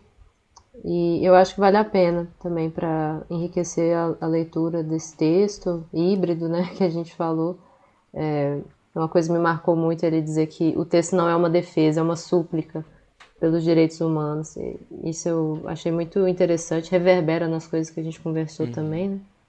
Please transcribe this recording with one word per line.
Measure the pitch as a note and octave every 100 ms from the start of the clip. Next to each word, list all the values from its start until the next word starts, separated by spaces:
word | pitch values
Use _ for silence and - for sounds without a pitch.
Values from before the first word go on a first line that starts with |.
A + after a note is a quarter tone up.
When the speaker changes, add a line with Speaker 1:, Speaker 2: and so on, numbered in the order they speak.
| _ _ - _ _ _ _ B3 -
Speaker 1:
E | F3 E3+ E3+ F#3
eu | F3+
acho | F#3+ -
que |
vale | G3 G3+
a | G#3+
pena | F#3+ F3 E3+ E3+ -
também | F3 E3+ D#3+
pra | E3 E3+ D#3+ D#3 D#3 -
enriquecer | F3 F3 F3 F3 - E3 E3+
a, | E3+ D#3+
a | E3
leitura | E3 E3 E3 E3 E3
desse | D#3+ D#3+ - -
texto | D#3 F3 G3+ G3+ F#3 E3+ E3
híbrido, | D#3+ F3 G3 F3 E3 E3
né, | E3+ F3+
<laughs> | -
que | F#3
a |
gente | E3 E3 -
falou. | E3 D#3+ E3 F3+ _ _ _ _ _
É, | D3+ D#3 D3 C#3+ C#3+ - _ _ E3
uma | D#3+
coisa | F3 E3
que | E3+
me |
marcou | E3+ D#3+ - E3
muito | E3 E3
é | E3+
ele | D#3+
dizer | D#3 D#3 D#3
que | - E3 -
o | E3
texto | E3+ E3+ F#3
não | E3+
é | E3+
uma | F3
defesa, | E3+ F3 - D#3 D#3
é |
uma | E3 E3
súplica | - F3+ E3 D#3+ D3+ D#3+ D#3 _ _ _ - -
pelos | E3 E3
direitos | E3 D#3+ D#3+ -
humanos. | E3 D#3 D3+ D3+ D#3 -
E | - - - - D#3+
isso | D#3+ F3
eu | E3 D#3 D#3 -
achei | D#3+ F3
muito | E3+ E3 G3 F#3
interessante, | F3+ F3 E3+ - E3 E3
reverbera | F3+ F3+ F3+ D#3+ E3 E3
nas | D#3+ -
coisas | D#3+ D#3+
que | -
a |
gente | D#3+ D#3+
conversou | E3 D#3+ D#3 - C#3
Speaker 2:
Uhum. |
Speaker 1:
também, | A#2+ D#3 D#3+ G3
né? | G3 G3 _